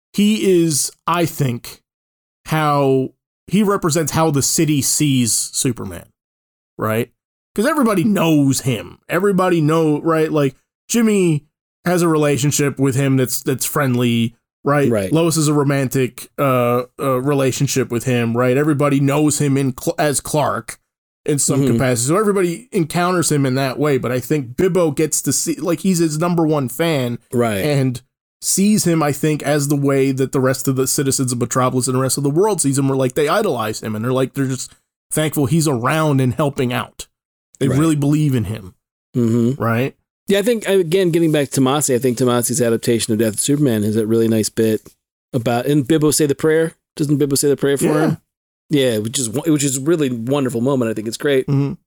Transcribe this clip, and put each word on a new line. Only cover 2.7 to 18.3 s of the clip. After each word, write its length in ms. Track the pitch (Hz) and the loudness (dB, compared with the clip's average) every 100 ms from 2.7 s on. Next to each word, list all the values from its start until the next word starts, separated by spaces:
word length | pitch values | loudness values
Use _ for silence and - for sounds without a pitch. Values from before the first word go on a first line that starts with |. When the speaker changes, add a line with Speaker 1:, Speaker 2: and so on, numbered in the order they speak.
| 143 139 135 131 _ _ _ - | 2 2 2 0 _ _ _ -2
Speaker 1:
he 160 | 196 | 0
represents 500 | 202 196 180 165 147 | 2 0 0 -2 -2
how 180 | 151 160 | 0 2
the 100 | 139 | 2
city 400 | - - 156 147 | 0 0 0 0
sees 520 | - - 151 131 117 | 0 0 2 2 0
Superman, 720 | - - - 135 113 98 87 - _ _ _ _ _ _ - | -2 -4 -4 -4 -4 -10 -14 -18 _ _ _ _ _ _ -8
right? 340 | 110 110 127 _ _ _ _ - | -4 -4 -4 _ _ _ _ -2
'Cause 100 | 254 | 0
everybody 380 | 311 226 202 | 2 2 2
knows 580 | 214 196 165 151 139 131 | 0 2 2 4 2 0
him. 380 | 139 107 87 - - | -2 -4 -6 -16 -4
Everybody 540 | 160 202 185 185 170 | 0 2 2 2 2
know, 400 | 147 165 156 147 | 2 2 2 0
right? 300 | 151 160 156 | 0 0 0
Like, 240 | 151 139 - _ _ - | 0 0 -4 _ _ -4
Jimmy 560 | 240 220 208 175 147 _ _ _ _ 175 | 0 2 2 2 0 _ _ _ _ -2
has 160 | 180 | 2
a 60 | 170 | 2
relationship 720 | 156 147 139 143 - 143 - | 2 2 2 0 0 -2 0
with 160 | 135 127 | 0 0
him 220 | 139 131 | 0 2
that's, 240 | 127 - | 0 -4
that's 220 | 156 127 - | -4 -4 -4
friendly, 720 | 156 135 123 123 117 113 - _ _ | -2 0 0 2 0 -2 -4 _ _
right? 260 | 139 147 135 | -2 2 2
Speaker 2:
Right. 220 | 107 95 | 0 0
Speaker 1:
Lois 260 | 160 165 160 | 0 2 2
is 100 | 151 | 0
a 60 | |
romantic, 760 | 147 143 139 127 135 123 - - - | 2 0 0 -2 -2 -2 -6 -14 -4
uh, 440 | 139 127 123 123 123 - | 0 2 2 0 -4 -6
uh, 220 | 139 127 | -2 -2
relationship 720 | 135 139 135 - 139 135 120 | 0 0 0 0 -2 -2 -2
with 140 | 120 131 | -2 -2
him, 300 | 120 117 | -2 0